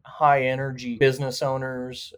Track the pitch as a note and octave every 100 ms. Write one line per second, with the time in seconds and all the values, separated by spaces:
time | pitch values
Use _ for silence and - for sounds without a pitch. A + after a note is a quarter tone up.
0 | - - D3+ C#3 C3 C3 C3+ B2+ B2 A2+
1 | C3+ C3 C3+ - C#3 C3 C3 B2+ B2+ B2
2 | -